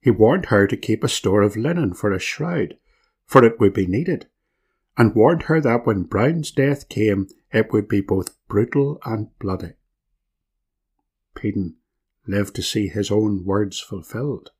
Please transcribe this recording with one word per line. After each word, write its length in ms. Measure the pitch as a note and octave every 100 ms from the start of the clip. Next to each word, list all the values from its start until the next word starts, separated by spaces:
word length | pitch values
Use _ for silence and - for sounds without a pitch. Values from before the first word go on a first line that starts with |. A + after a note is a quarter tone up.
He 80 | -
warned 360 | A2 A2 F3+ -
her 200 | G#2 G2
to 120 | -
keep 260 | - G#2+
a 40 | -
store 340 | - G#2 G2+
of 160 | G#2 G#2+
linen 340 | B2+ F3 B2
for 180 | F2+ G#2+
a 80 | F#2
shroud, 600 | - - D#3 F3 F2+ - _ _ _ _ _
for 180 | C3
it 160 | A#2 -
would 140 | G2+
be 120 | G2 F2+
needed, 420 | G2 F3 D#3 - _ _ _ _ _ _ -
and 180 | A#2
warned 280 | A2 A#2 E3+
her 180 | - D#3+
that 240 | C#3 A#2
when 200 | A#2 G2+
Brown's 460 | F2 G2 B2+ E3 D3
death 380 | - C#3 C#3 -
came, 400 | - G#2+ G2 G2 _ _
it 180 | A2 A2
would 160 | G#2+ G2+
be 140 | G#2
both 380 | F#2+ F#2+ F2+ _ _
brutal 500 | G2+ A#2+ C#3+ C#3 D#3
and 240 | B2+ A2 G#2+ _
bloody. 360 | G2 F#2 F2 - _ _ _ _ _ _ _ _ _ _ _ _ _ _ _
Peden 400 | - G#2+ G2+ F2+ - _ _ _ _ -
lived 280 | G2 G2+
to 80 | -
see 260 | - - G2+
his 220 | G#2 G2+
own 340 | G#2 G#2+ G2+
words 340 | F#2 G2 G2+ -
fulfilled. 720 | - G2+ - A2 C#3+ A#2 -